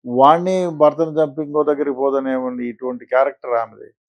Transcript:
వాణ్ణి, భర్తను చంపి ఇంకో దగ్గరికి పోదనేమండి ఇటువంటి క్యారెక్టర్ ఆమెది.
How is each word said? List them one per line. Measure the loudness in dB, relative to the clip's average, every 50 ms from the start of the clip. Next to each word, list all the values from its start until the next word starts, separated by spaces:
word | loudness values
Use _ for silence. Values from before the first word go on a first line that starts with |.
| -12
వాణ్ణి, | -4 2 4 6 6 6 4 2 0 -2 -2 -2 -4
భర్తను | 0 4 4 4 4 2 -2 -2
చంపి | 0 0 -2 -2 -2 -6
ఇంకో | -10 -4 -2 -2 0
దగ్గరికి | 0 0 -2 -2 -4 -2
పోదనేమండి | -2 -2 0 0 -2 -2 -2 -4 -4 -4 -6 -6 -6 -8 -8
ఇటువంటి | -8 -8 -8 -8 -8 -10 -8
క్యారెక్టర్ | -2 0 2 2 2 -2 -6 -6 -4 -4
ఆమెది. | -4 -4 -6 -10 -18 -20 -20 _ _ _